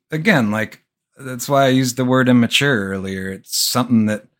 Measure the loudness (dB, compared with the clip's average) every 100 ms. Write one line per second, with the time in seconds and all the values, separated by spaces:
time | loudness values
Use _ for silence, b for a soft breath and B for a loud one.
0 | _ -4 0 2 2 -2 -6 -10 _ _
1 | _ -18 -14 -10 -2 2 4 2 0 -2
2 | 0 2 4 4 4 0 0 0 -4 -6
3 | -8 -8 -10 -12 -8 -6 -2 -2 0 2
4 | 0 -2 -8